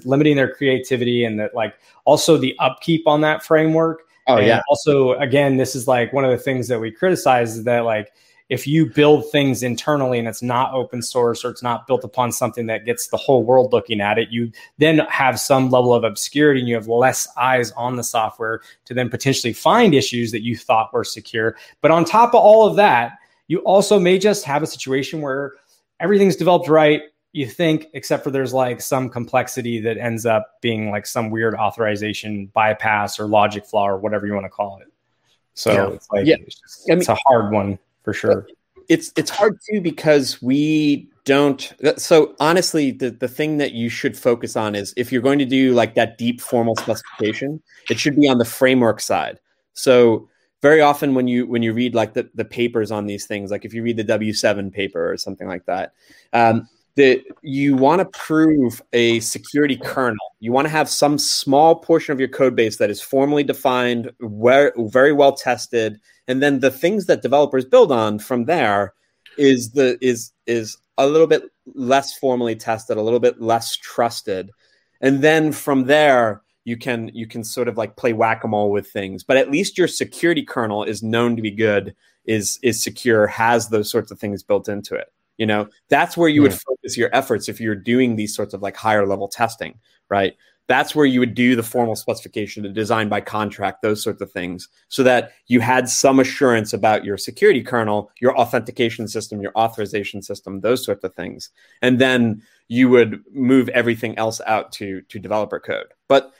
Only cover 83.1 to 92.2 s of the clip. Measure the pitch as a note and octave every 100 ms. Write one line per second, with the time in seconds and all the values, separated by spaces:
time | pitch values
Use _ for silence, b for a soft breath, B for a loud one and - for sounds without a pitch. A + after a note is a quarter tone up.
83.1 | A2 G#2 - A2+ A#2+ G#2+ A2 G#2 A#2 -
84.1 | G2 G#2+ G2 - G2+ G#2+ G#2 - - -
85.1 | _ _ - A2 G#2 G#2 b - C#3+ F3
86.1 | E3+ E3 D3 C#3+ F2+ - - - A#2+ A2+
87.1 | B2 C3 G#2 - G#2 A2 G2 G#2 B2 B2
88.1 | A2 G#2 - G2+ F#2+ G2 - A2 G#2+ G2
89.1 | G2 G2+ - A2+ - D#2+ - _ _ -
90.1 | G2+ G2 - _ _ - B2+ D3 D3+ C#3
91.1 | B2+ A#2+ A2+ B2 A#2+ A2 B2 A#2 G#2+ -
92.1 | G#2+